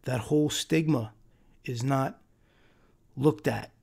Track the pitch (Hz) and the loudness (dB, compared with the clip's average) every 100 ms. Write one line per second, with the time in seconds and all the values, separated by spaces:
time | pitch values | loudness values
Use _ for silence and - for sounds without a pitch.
0 | - 127 110 151 151 - - 160 156 139 | -4 -6 0 2 2 -2 0 0 2 0
1 | 110 - - _ _ _ - 120 131 135 | -2 -12 -20 _ _ _ -10 -4 0 0
2 | 135 - _ _ _ _ _ _ _ _ | -2 -6 _ _ _ _ _ _ _ _
3 | _ - 143 151 139 110 - _ | _ 0 2 2 -2 -4 -8 _